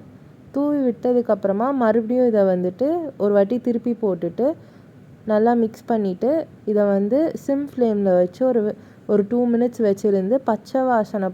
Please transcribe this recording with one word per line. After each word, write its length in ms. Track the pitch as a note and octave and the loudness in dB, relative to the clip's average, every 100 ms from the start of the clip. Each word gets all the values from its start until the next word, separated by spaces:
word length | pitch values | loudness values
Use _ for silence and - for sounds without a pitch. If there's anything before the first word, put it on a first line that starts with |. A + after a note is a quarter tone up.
| - - - - - | -10 -20 -20 -20 -10
தூவி 380 | C4+ D4 D4 C4 | -4 -2 0 -2
விட்டதுக்கப்புறமா 840 | - B3 B3 A#3 G#3 G3 G3 B3 | -2 0 0 0 0 0 -2 -2
மறுபடியும் 540 | C#4 A3+ A3 A3 B3 B3 | 0 2 2 0 0 2
இதை 160 | G#3+ | 4
வந்துட்டு 540 | F#3+ F#3 F3+ F3+ C4+ E4+ D#4+ - | 2 2 -2 -2 -2 -2 -6 -4
ஒரு 160 | G3+ | 0
வாட்டி 260 | G3+ G3+ B3 | 2 2 0
திருப்பி 380 | B3 A#3 A#3+ A#3 | -2 -2 -2 -4
போட்டுட்டு 520 | G#3+ F3 E3+ E3+ B3+ E4 - - - - - - - | -2 -2 -4 -2 -2 -4 -10 -20 -20 -20 -20 -14 -2
நல்லா 280 | G#3+ A3+ | 2 2
மிக்ஸ் 320 | A#3+ A3 - - | 2 0 -4 -4
பண்ணிட்டு 600 | A3+ G3 F3+ A#3 D#4+ - - - | -2 -2 -2 -2 -2 -4 -10 -2
இதை 200 | G#3 G#3 | 0 2
வந்து 460 | G3 G3+ B3+ E4 | 2 0 0 0
சிம் 360 | - - C#4 C#4+ - | -4 -4 -4 -4 -2
ஃப்ளேமில் 280 | A#3 G#3 | 0 0
வச்சு 420 | G3 F3+ F3+ - B3+ | 2 2 2 0 0
ஒரு, 300 | A#3+ G#3 - - - - | 0 0 -4 -12 -12 -2
ஒரு 180 | G#3 G3+ | 0 2
டூ 180 | A#3+ B3 | 0 0
மினிட்ஸ் 340 | A#3 A#3+ A#3+ | 2 0 0
வச்சிருந்து 540 | A3 G3 G#3+ G3 F#3+ C4+ | 0 0 0 0 0 -2
பச்சை 460 | C4+ G#3+ - C4 | -2 -4 -4 -2
வாசனை 480 | C4 A#3 G#3 G#3+ F#3+ | 0 0 0 -4 -6